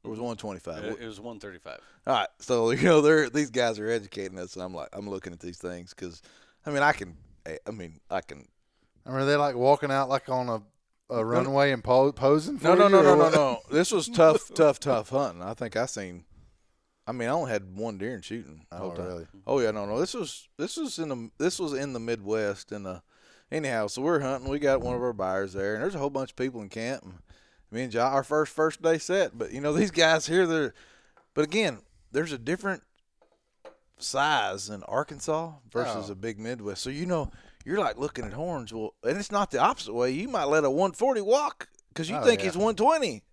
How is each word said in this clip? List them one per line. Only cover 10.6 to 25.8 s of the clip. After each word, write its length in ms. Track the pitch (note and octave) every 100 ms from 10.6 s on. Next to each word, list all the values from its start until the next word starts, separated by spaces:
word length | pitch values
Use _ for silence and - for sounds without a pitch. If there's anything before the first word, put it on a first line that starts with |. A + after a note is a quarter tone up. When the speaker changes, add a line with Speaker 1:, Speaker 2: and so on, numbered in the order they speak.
| G#2 _ _ _ _
Speaker 1:
No, 60 | A#2+
no. 60 |
Speaker 3:
runway 480 | A2 B2 B2+ C#3 C#3
and 120 | B2+
po-, 280 | B2+ B2+ C#3
posing 460 | - C3+ D3+ E3 D4
for 100 | D3
Speaker 1:
No, 60 | F#3
no, 100 | G3+
Speaker 3:
you, 40 |
Speaker 1:
no, 80 | G3
Speaker 3:
or 40 |
Speaker 1:
no, 120 | D3 D3
no, 80 |
Speaker 3:
what? 100 | D#3+
Speaker 1:
no. 260 | D#3 C#3 A#2+ -
This 200 | D3 F3+
was 160 | G3+ D#3+
tough, 400 | A#3 D#3+ D#3 -
<laughs> 60 | -
tough, 240 | D#3 C3
tough 300 | C#3+ A#2+ G#2+
hunting. 320 | C3 C3+ F2
I 120 | F#2
think 220 | A#2 A#2 G#2+
I 80 | B2+
seen, 380 | - F#2+ F2 F#2 - - _ _ _ _ _ -
I 60 |
mean, 160 | B2 A#2
I 40 |
only 180 | D#3 C#3
had 240 | G#2+ F#2+ F#2+
one 200 | A2+ G2
deer 180 | G#2+ A2
in 60 |
shooting 440 | - A2+ D2 D#2 _
the 60 | -
Speaker 3:
Oh, 20 |
Speaker 1:
whole 120 | F#2+
time. 120 | E2+ F2+
Speaker 3:
really? 200 | F2 E2 G2 -
Speaker 1:
Oh, 140 | C3+
yeah, 120 | A2+
no, 140 | G#2+ G2+
no. 140 | A2+
This 140 | F3+
was, 340 | B3 E3 - - -
this 200 | D#3 -
was 220 | D4 -
in 100 | D#3+
the, 200 | B2+ A2+ _
this 220 | E3 -
was 140 | E3+
in 180 | C3+ C#3
the 60 | B2
Midwest, 720 | A#2 A#2 G2 A2 G#2 G2+ -
in 120 | G#2
the, 180 | F#2+ F2+ _ _ _ _ _
anyhow, 360 | D#3 C#3+ A2+ G#2
so 140 | B2+
we're 180 | C#3+ E3
hunting. 280 | C3+ C3 C3+
We 100 | C#3+
got 200 | D3 C3+
one 140 | A#2+ B2
of 60 |
our 100 | B2
buyers 380 | G#2+ F#2 F#2+ G2
there, 220 | F#2+ G2
and 80 | G#2+